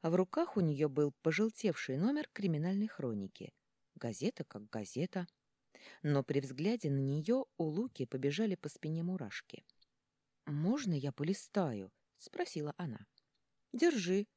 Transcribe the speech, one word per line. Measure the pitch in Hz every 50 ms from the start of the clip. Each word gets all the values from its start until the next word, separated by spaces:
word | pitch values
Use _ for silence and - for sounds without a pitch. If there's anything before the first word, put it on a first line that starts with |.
В | - 165 165
руках | 180 185 - - 302 339 - -
у | 214
неё | 180 160 147 139 151 151
был | 135 143 151 147 - _
пожелтевший | _ 160 160 170 214 226 214 - - 208 160 - - - 131 135
номер | 175 233 285 294 302 -
криминальной | _ - 202 190 160 147 156 180 190 196 208 220
хроники. | - - - 123 110 104 98 95 _ - - - _ _ _ _ _ _ _ _ _
Газета | - - 117 107 - 131 208 - - -
как | _ - 107 104 107
газета. | - 110 104 - - 120 160 185 - 190 180 - _ _ _ _ _ _ _ _ _ - - - - -
Но | - 147 147 139 131
при | - 143 139
взгляде | 135 131 131 127 156 202 233 233 - 151
на | 139 139
неё | 135 135 139 151 151 185 233 262 269 _ _ _
у | 165
Луки | 156 151 180 233 254 _ - 131
побежали | - - 131 135 139 143 170 226 214 185
по | - - 147
спине | - - - 156 160 165 170
мурашки. | 175 185 185 131 101 - - - _ - - _ _ _ _ _ _ _ _ _ _ _ _ _ _ _ _ _
"Можно | - 147 147 156 180 240 294 277 202 165
я | 143 131 143
полистаю?" | 135 - 143 160 196 - - - _ 208 185 147 117 101 95 92 _ _ _ _ _ _
спросила | - - - - 359 - - 165 147 147 - -
она. | 180 156 110 - - _ _ _ _ _ _ _ _ _ _ _ _ _ -
"Держи". | 240 320 349 311 233 175 175 185 196 208 _ _